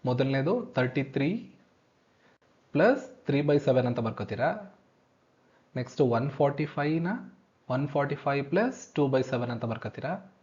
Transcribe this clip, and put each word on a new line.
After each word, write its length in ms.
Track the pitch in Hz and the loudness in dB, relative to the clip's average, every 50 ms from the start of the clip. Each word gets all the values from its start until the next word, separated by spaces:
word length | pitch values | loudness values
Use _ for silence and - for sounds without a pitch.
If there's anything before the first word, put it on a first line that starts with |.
| - | 0
ಮೊದಲನೇದು 600 | 127 127 131 135 135 135 135 135 165 214 247 233 | 0 0 2 2 2 2 0 2 2 0 0 -2
ತರ್ಟಿ 380 | - - 135 127 127 - 147 131 | -4 -2 0 0 0 0 -2 -4
ತ್ರೀ 520 | - - - 139 151 202 233 - - - _ _ _ _ _ _ _ _ _ _ _ _ _ _ _ _ _ _ _ _ _ _ _ | -2 -2 -2 0 0 -2 -4 -8 -12 -20 _ _ _ _ _ _ _ _ _ _ _ _ _ _ _ _ _ _ _ _ _ _ _
ಪ್ಲಸ್ 540 | - 147 175 226 277 294 - - - - - | 2 4 6 6 4 2 -2 -14 -18 -10 -4
ತ್ರೀ 140 | - 139 139 | -2 0 0
by 200 | 147 147 147 147 | 2 4 2 4
ಸೆವೆನ್ 280 | - 135 127 127 123 | 4 4 2 4 2
ಅಂತ 120 | 123 117 120 | 2 0 -2
ಬರ್ಕೋತೀರಾ. 800 | 113 110 - - 110 - 107 117 123 160 - - - 95 - _ _ _ _ _ _ _ _ _ _ _ _ _ _ _ _ _ _ _ _ | -2 -4 -4 -6 -6 -6 -2 -2 0 -2 -2 -4 -10 -16 -20 _ _ _ _ _ _ _ _ _ _ _ _ _ _ _ _ _ _ _ _
ನೆಕ್ಸ್ಟ್ 260 | 131 123 - - - | -8 -8 -8 0 2
ಒನ್ 300 | 143 123 117 117 131 143 | 2 4 4 2 0 -2
ಫಾರ್ಟಿ 340 | - - 147 139 139 - 156 | 0 2 2 2 2 -2 -6
ಫೈವ್ 380 | 147 - 151 143 151 156 165 170 | -4 -4 -2 -2 0 0 0 -2
ನ 40 | 180 214 247 - - - _ _ _ _ _ _ - | -2 -4 -6 -8 -14 -20 _ _ _ _ _ _ -4
ಒನ್ 180 | 127 131 143 | -2 -2 -2
ಫಾರ್ಟಿ 280 | 143 - 147 143 143 151 | 0 0 0 0 0 -2
ಫೈವ್ 340 | 143 - 143 139 143 139 139 | -2 -2 -2 0 0 -2 0
ಪ್ಲಸ್ 440 | 165 190 226 262 254 - - - _ | 2 2 2 0 -2 -6 -16 -6 _
ಟೂ 140 | - 147 | 2 2
by 220 | 131 131 131 127 - | 4 4 2 2 0
ಸೆವೆನ್ 220 | - 120 120 113 | -2 -2 -2 -4
ಅಂತ 140 | 120 117 - | -4 -4 -4
ಬರ್ಕೋತೀರಾ. 680 | 113 113 113 - 110 - - 131 143 180 196 - - _ _ | -4 -6 -6 -6 -10 -10 -8 -6 -6 -6 -8 -10 -16 _ _